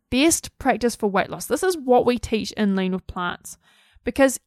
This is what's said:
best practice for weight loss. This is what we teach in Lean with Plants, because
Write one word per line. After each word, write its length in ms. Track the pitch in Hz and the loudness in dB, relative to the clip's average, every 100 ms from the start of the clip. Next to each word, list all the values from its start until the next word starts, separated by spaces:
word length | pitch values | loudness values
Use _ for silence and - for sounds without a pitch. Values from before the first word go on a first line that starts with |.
| _ | _
best 480 | 247 320 - - - | 2 4 2 -4 -4
practice 340 | 262 220 240 | -2 0 -2
for 160 | - 208 | -2 -2
weight 200 | 190 - | 0 -2
loss. 160 | 160 - | -6 -4
This 180 | 320 | -2
is 140 | 381 339 | 0 -2
what 280 | 254 247 - | 2 4 4
we 120 | 247 | 0
teach 340 | - 220 - | -2 -4 -4
in 240 | - 208 190 | -2 0 0
Lean 160 | 185 | -2
with 160 | 185 - | -4 -8
Plants, 500 | - 175 - - - _ _ _ _ | -8 -8 -8 -14 -20 _ _ _ _
because 340 | - - 269 - | -8 4 4 4